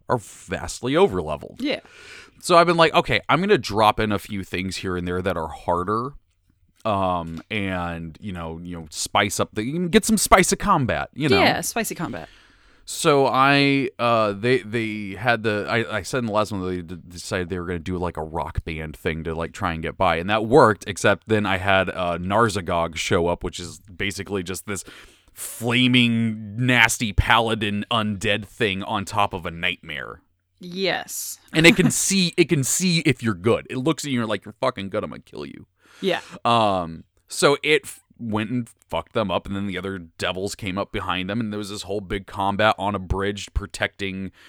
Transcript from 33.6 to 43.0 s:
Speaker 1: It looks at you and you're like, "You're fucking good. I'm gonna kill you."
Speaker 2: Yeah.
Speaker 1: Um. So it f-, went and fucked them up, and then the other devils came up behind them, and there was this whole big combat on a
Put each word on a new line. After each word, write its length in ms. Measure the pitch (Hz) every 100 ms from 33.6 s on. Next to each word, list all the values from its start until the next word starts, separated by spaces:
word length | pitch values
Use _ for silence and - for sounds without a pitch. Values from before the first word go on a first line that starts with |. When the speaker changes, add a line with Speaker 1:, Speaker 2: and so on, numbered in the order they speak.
| 67
Speaker 1:
It 60 | 127
looks 260 | 135 156
at 60 | 143
you 60 | 123
and 40 |
you're 60 | 110
like, 160 | 104
"You're 100 | 107 -
fucking 300 | 131 110 95
good. 140 | 104
I'm 60 | 87
gonna 120 | 60
kill 240 | - - 71
you." 200 | - - _ _ -
Speaker 2:
Yeah. 200 | 190 165 - -
Speaker 1:
Um. 600 | 120 117 107 95 82 80 - _ _
So 280 | - 156 143
it 200 | 147 151
f-, 200 | - - _ -
went 320 | 117 107 110
and 180 | 123 117 _ _
fucked 240 | 82 -
them 160 | 117 101
up, 160 | 92 -
and 100 | 98
then 100 | 101
the 100 | 90
other 200 | 95 95
devils 560 | 85 - 90 92 98
came 220 | - 101 95
up 140 | 98
behind 360 | 104 90 90 92
them, 100 | 110
and 120 | 110
there 60 | 104
was 120 | 101
this 120 | 101
whole 180 | 92 104
big 260 | 90 104 95
combat 480 | - 98 98 107 -
on 160 | 98
a 40 | 101